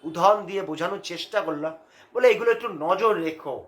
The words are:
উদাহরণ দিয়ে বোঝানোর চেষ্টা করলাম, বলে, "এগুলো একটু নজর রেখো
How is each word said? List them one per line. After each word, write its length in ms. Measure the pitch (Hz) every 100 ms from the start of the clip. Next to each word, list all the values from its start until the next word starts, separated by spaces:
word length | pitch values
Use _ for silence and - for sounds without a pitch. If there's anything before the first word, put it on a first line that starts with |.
উদাহরণ 420 | 160 165 185 208 180
দিয়ে 160 | 190
বোঝানোর 380 | 151 151 175 196
চেষ্টা 400 | - 170 - 208
করলাম, 380 | 165 151 156 160 _ _ _
বলে, 140 | 233 247
"এগুলো 220 | 214 233
একটু 180 | 226 240
নজর 480 | 170 156 190 220 175
রেখো 480 | 160 156 147 127